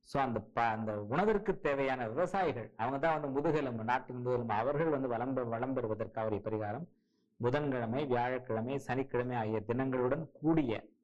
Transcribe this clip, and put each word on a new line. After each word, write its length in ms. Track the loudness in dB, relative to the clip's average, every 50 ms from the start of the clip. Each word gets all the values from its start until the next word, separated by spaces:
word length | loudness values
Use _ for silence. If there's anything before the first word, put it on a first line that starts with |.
| _
So 160 | -2 0 0
அந்த 180 | 2 2 0 -2
ப-, 220 | -4 -4 0 2
அந்த 400 | 2 2 2 0 -2 -4 -4 -4
உணவிற்கு 580 | -4 -2 0 2 4 4 2 2 2 0 -2 0
தேவையான 480 | 0 0 2 2 2 0 0 0 -2 -2
விவசாயிகள், 640 | 0 0 0 0 2 0 0 0 0 -4 -8 -10 -6
அவங்க 220 | -4 -2 -2 0 2
தான் 220 | 2 2 2 2
வந்து 200 | -2 -2 -2 0
முதுகெலும்பு, 440 | 2 2 2 2 0 -2 -4 -4 0
நாட்டின் 320 | 0 0 0 0 -4 -8
முதுகெலும்பு. 380 | -4 0 0 0 0 2 0 0
அவர்கள் 340 | 2 2 2 2 2 2 2
வந்து 200 | 2 0 0 -2
வளம் 280 | 0 -2 -2 0 0
பெ-, 120 | -2 -2 -2
வளம் 260 | -2 -2 -2 -2 -2
பெறுவதற்கு 460 | -2 0 -2 -2 -2 -4 -6 -4 -2
அவருடைய 240 | -2 0 -2 -2 -2
பரிகாரம் 420 | -2 -2 -2 -2 -4 -4 -6 -8 -10 _ _ _ _ _ _ _ _ _
புதன்கிழமை, 720 | _ 0 2 2 2 0 0 0 0 -2 0 0 -2 0
வியாழக்கிழமை, 720 | 2 2 2 2 0 -2 -4 -4 -2 -2 -2 -2 -2 -4 -4
சனிக்கிழமை 580 | -4 -2 -2 -2 -2 0 0 0 0 0 -2
ஆகிய 240 | -2 0 0 0 -2
தினங்களுடன் 720 | 0 0 0 0 2 0 2 2 2 2 2 0 -2 -8
கூடிய 520 | _ 0 2 4 4 4 4 2 0 -4 -6 -12 _ _